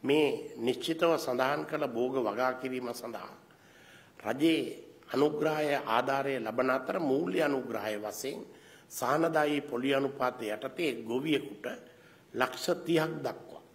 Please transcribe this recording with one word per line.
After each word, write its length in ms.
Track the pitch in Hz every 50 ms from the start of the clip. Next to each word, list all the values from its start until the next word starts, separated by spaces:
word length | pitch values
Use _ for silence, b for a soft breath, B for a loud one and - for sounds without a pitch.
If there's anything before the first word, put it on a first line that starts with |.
| -
මේ 220 | 131 139 156 156 139 123 110 - - -
නිශ්චිතව 560 | 123 113 123 123 - - - 165 160 175 170 165
සඳහන් 460 | 143 - - 123 120 131 131 143 147 156
කළ 200 | - - 147 147 135
භෝග 280 | 117 117 123 127 135 135
වගා 340 | 120 107 101 110 127 127 127
කිරීම 360 | 127 127 131 127 127 123 120
සඳහා 420 | 117 - - 117 113 104 - - - - - _ B B B B B B B B B B B B B -
රජයේ 420 | - 107 117 135 147 165 160 151 131 - - - - - - - - -
අනුග්‍රහය 680 | - 123 147 151 151 151 147 156 156 151 151 147 143 135 -
ආධාරය 480 | - 110 117 127 135 135 135 139 139 135 127
ලබන 320 | 113 110 110 120 127 131
අතර 280 | 131 131 - - 185 196
මූල්‍ය 400 | 170 143 131 139 165 - - 180
අනුග්‍රහය 540 | 160 147 139 135 123 117 113 110 101 107 107 104
වශයෙන් 420 | 104 107 104 - - 127 - - - - B B B B B B B B
සහනදායී 720 | - - 127 123 135 156 165 165 160 156 151 147 147 147
පොලි 320 | 143 - - 120 127 135 139
අනුපාතය 560 | 135 139 135 135 - 127 127 127 - 117 107
යටතේ 420 | 104 107 - 131 - - 175 156 120 117
ගොවියෙකුට 640 | 113 110 117 127 139 160 151 135 - - - - - - 117 - - B B B B B B B B B -
ලක්ෂ 340 | 113 127 - - - - - - -
තිහක් 320 | - - 170 160 156 160 160 -
දක්වා 440 | - 127 107 - - - - - - - -